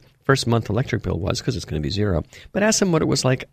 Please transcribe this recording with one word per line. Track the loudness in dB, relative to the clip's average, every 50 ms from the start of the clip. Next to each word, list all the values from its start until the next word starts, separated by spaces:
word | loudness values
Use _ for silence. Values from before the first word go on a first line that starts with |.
| -4 -12 _ _ _
first | 2 2 2 2 2
month | 0 0 0 0
electric | -2 -2 -2 -2 -2 -4 -2
bill | -2 -4 -2
was, | -2 -2 -2 -2
'cause | -2 -4 -4
it's | -4 -4
gonna | -4 -4 -4
be | -2 -2
zero, | -2 -2 0 0 0 0 -2 -4 -10 -20 -16 -8
but | -4 0 2
ask | 2 2 2
them | 2 2
what | 2 2
it | 2 2
was | 0 0 2
like | 2 0 0 -2 -8